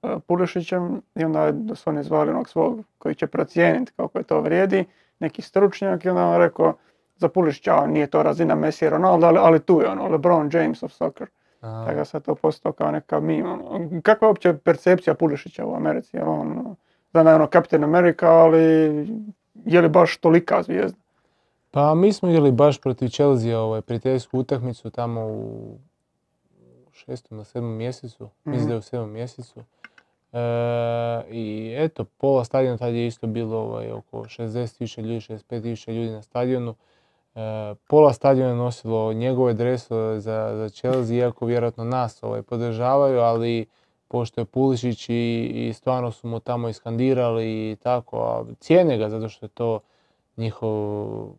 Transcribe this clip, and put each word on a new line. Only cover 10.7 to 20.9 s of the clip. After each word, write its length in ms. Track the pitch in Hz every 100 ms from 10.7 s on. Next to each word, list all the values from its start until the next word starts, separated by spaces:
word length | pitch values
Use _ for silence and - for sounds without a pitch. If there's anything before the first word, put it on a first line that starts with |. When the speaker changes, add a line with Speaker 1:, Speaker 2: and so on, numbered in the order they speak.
| 156
Speaker 1:
of 80 | 160
soccer.” 340 | _ 165 - 202 _ _ _
Speaker 2:
Aha. 240 | 113 110 113
Speaker 1:
Tako 120 | 147
da 80 | 147
sad 180 | 156
to 120 | - 151
postao 360 | 160 156 -
kao 200 | 156 151
neka 280 | 156 - 151
meme, 300 | 156 156 87
ono. 140 | - - - 165 170
Kakva 240 | 180 214 220
je 40 |
uopće 240 | 190 180 156
percepcija 580 | - 165 - 180 180
Pulišića 520 | 147 165 143 - - -
u 100 | 170
Americi? 420 | 156 156 - -
Jer 60 | 156
on, 500 | 156 151 160 247 185 _ _ _
znam 120 | 165 160
da 40 |
je 60 | 160
ono 120 | 151
Captain 360 | 175 - 160
America, 480 | 147 165 175 160 170
ali 280 | 165 165 160 160 160 156 151 156 226 214 - _ -
je 260 | - 170
li 80 | 165
baš 280 | 156 165 -
tolika 460 | 170 165 175 180
zvijezda? 340 | 175 180 196